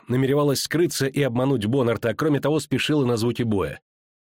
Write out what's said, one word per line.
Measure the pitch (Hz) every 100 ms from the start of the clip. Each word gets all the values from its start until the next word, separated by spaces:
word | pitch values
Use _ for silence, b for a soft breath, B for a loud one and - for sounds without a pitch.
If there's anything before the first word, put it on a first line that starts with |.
| -
намеревалась | 127 131 147 147 131
скрыться | - 156 175 - 135
и | 139
обмануть | 135 117 131 131 104
Боннарта, | 139 117 107 117
а |
кроме | 101 151 139
того, | 135 156
спешила | - 127 - 151
на | 123 117
звуки | 120 113
боя. | 117 101 76 - _ _ _ _ _